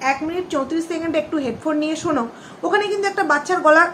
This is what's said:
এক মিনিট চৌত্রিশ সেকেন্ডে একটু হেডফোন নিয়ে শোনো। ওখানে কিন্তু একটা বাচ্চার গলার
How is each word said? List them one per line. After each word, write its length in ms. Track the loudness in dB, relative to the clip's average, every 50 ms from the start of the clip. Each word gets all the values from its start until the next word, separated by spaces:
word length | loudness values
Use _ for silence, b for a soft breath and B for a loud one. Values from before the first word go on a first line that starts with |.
এক 160 | -2 -2 -2 -2
মিনিট 260 | -2 -4 -4 -4 -4 -4
চৌত্রিশ 380 | -2 -4 -2 -2 -2 -4 -4
সেকেন্ডে 320 | -4 -6 -4 -4 -2 -2 -2
একটু 180 | -2 -2 -2
হেডফোন 400 | -2 -2 -4 -4 -4 -2 -2 0
নিয়ে 180 | 0 0 -2 -2
শোনো। 320 | -2 -2 -2 0 0 -2 -4 B B B B B B B
ওখানে 240 | 0 0 0 0
কিন্তু 200 | 0 0 0 -2
একটা 160 | 0 0 0 2
বাচ্চার 380 | 2 2 2 2 0 0 4
গলার 260 | 6 6 8 6 6 4